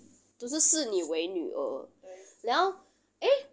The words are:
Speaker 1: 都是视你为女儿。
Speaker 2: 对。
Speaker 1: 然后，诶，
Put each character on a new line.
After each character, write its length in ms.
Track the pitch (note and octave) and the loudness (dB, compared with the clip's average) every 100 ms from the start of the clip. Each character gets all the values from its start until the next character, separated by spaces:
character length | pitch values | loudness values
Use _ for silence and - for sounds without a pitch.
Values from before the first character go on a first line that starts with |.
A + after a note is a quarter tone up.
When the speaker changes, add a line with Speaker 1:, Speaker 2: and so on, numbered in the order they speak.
| - _ _ - | -18 _ _ -14
Speaker 1:
都 100 | A#3+ | -4
是 100 | D#4 | 2
视 280 | - D#4 B3 | 4 4 0
你 160 | F#3+ | -2
为 240 | D#3 E3 F3 | -2 -2 -2
女 260 | F#3 C3+ | -4 -4
儿。 360 | - C3+ C3+ - _ | -4 -4 -6 -10 _
Speaker 2:
对。 100 | F#3 F#3 - _ | -20 -20 -20 _
Speaker 1:
然 160 | A3 C#4+ | -2 0
后， 220 | F#4+ F#4 _ _ _ - | 0 -2 _ _ _ -2
诶， 80 | A4 C#5 - | 2 2 0